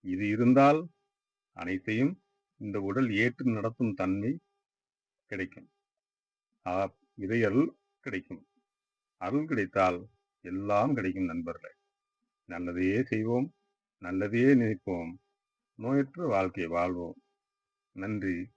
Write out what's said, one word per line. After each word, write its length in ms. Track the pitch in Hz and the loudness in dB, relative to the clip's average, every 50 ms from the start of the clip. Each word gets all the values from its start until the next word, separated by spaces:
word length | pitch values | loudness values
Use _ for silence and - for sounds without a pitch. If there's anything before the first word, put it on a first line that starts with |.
| - | -6
இது 220 | 95 92 92 104 | -6 -4 -2 -2
இருந்தால் 600 | 101 107 113 120 123 127 135 139 143 151 156 175 170 _ _ _ _ _ _ _ _ _ _ _ _ | -2 0 2 4 6 8 8 8 8 6 4 0 -8 _ _ _ _ _ _ _ _ _ _ _ _
அனைத்தையும் 680 | _ - 82 87 95 92 - - 110 113 131 160 185 - _ _ _ _ _ _ _ _ | _ -10 -6 -6 -6 -4 -4 -2 0 0 0 0 -2 -4 _ _ _ _ _ _ _ _
இந்த 200 | 110 104 98 104 | -10 -6 -6 -4
உடல் 280 | 95 98 104 131 131 117 | -4 -2 0 0 0 0
ஏற்று 400 | 101 101 117 123 117 - 135 123 | 2 0 0 0 0 0 -2 0
நடத்தும் 420 | 113 107 101 113 117 - 127 110 98 | 0 0 -2 -4 -2 -2 -2 -2 -2
தன்மை 460 | 92 92 92 95 101 101 123 156 175 _ _ _ _ _ _ _ _ _ _ _ _ _ _ _ _ _ | -2 -2 -2 -2 -2 -2 -4 -4 -6 _ _ _ _ _ _ _ _ _ _ _ _ _ _ _ _ _
கிடைக்கும். 420 | _ 107 95 92 - - - - _ _ _ _ _ _ _ _ _ _ _ _ _ _ _ _ _ _ _ _ | _ -8 -8 -8 -10 -10 -20 -20 _ _ _ _ _ _ _ _ _ _ _ _ _ _ _ _ _ _ _ _
ஆ, 300 | 92 90 95 98 95 _ _ _ _ _ | -6 -2 -2 -2 -4 _ _ _ _ _
இறை 280 | - 95 92 113 117 113 | -10 -4 -2 0 2 2
அருள் 340 | 101 101 127 151 - - _ _ _ _ _ | 4 4 2 2 2 -2 _ _ _ _ _
கிடைக்கும். 460 | _ 135 101 92 - _ 90 85 - _ _ _ _ _ _ _ _ _ _ _ _ _ _ | _ -8 -8 -8 -8 _ -16 -18 -18 _ _ _ _ _ _ _ _ _ _ _ _ _ _
அருள் 300 | _ 87 90 123 147 156 | _ -6 -2 -2 -2 -2
கிடைத்தால் 600 | 156 147 113 98 90 - 101 95 92 87 87 92 104 _ _ _ _ _ _ | 0 -2 -2 -2 0 2 2 2 4 2 -2 -8 -14 _ _ _ _ _ _
எல்லாம் 520 | - 92 90 95 101 104 101 104 113 151 143 | -12 -8 -8 -6 -2 0 2 2 2 2 0
கிடைக்கும் 320 | 117 95 92 90 95 92 | 0 -2 -4 -2 -2 -4
நண்பர்களே. 480 | 85 82 87 82 85 82 - - - - _ _ _ _ _ _ _ _ _ _ _ _ _ _ | -4 -4 -6 -6 -8 -10 -12 -16 -20 -20 _ _ _ _ _ _ _ _ _ _ _ _ _ _
நல்லதையே 560 | - 87 87 90 90 87 87 92 95 101 120 127 | -12 -10 -8 -6 -6 -2 0 0 2 2 0 0
செய்வோம், 500 | - 113 110 110 113 120 123 139 170 _ _ _ _ _ _ _ _ _ _ | 0 -2 -2 0 0 0 0 0 -2 _ _ _ _ _ _ _ _ _ _
நல்லதையே 500 | 95 87 92 92 101 101 107 117 127 135 143 | -10 -6 -4 -2 -2 0 2 4 6 8 8
நினைப்போம், 580 | 123 117 107 107 92 _ 101 92 87 85 82 90 - _ _ _ _ _ _ _ _ _ _ _ | 8 6 2 0 -2 _ -4 -4 -4 -4 -8 -10 -14 _ _ _ _ _ _ _ _ _ _ _
நோயற்ற 500 | - 107 123 135 139 139 139 - 175 180 | -8 -2 0 2 2 0 0 -4 -6 -2
வாழ்க்கை 380 | 147 107 98 95 92 90 95 87 | 0 2 2 0 0 -2 -6 -6
வாழ்வோம். 560 | 80 85 87 87 90 90 87 87 82 - - _ _ _ _ _ _ _ _ _ _ _ _ _ _ | -2 0 0 0 0 -2 -4 -6 -10 -12 -16 _ _ _ _ _ _ _ _ _ _ _ _ _ _
நன்றி. 560 | _ 92 95 104 107 104 95 95 87 87 95 117 _ | _ -10 -6 -6 -4 -4 -2 -4 -4 -4 -6 -12 _